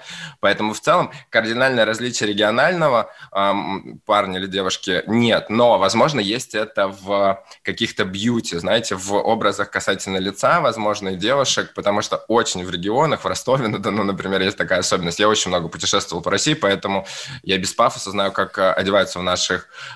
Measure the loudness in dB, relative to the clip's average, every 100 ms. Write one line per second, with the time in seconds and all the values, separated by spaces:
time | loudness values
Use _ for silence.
0 | -10 -16 -16 -2 0 2 0 0 2 2
1 | 2 -6 -2 0 0 2 2 4 2 0
2 | -4 -2 -2 2 2 4 2 2 2 2
3 | 0 -8 -8 -2 0 0 -2 -6 -10 -12
4 | 0 2 2 -4 -4 -2 -2 -2 -2 -2
5 | 2 2 4 2 0 4 6 6 4 4
6 | 2 2 -2 -4 -4 -6 -4 -2 -2 -4
7 | -2 2 2 0 -6 -10 -8 -4 -4 -2
8 | -4 -2 -2 -2 -2 -4 0 0 0 -6
9 | -2 0 2 0 0 -2 -2 -2 -2 -2
10 | -2 -4 -4 0 2 4 2 0 -2 -2
11 | -4 -2 0 0 0 -2 -4 -4 -2 0
12 | -2 -4 0 2 2 -2 -6 -6 -2 0
13 | 2 0 -2 -4 0 0 0 -2 -2 0
14 | -2 -2 -2 0 0 -2 0 0 2 0
15 | -2 2 4 4 2 -2 -2 -6 -2 -2
16 | -2 -6 -2 0 0 0 2 0 0 -4
17 | -4 -12 -12 -12 -2 -2 0 2 2 2
18 | -6 -2 -2 -2 -2 2 2 2 2 2
19 | 2 -2 -2 -2 0 -2 -4 -16 -16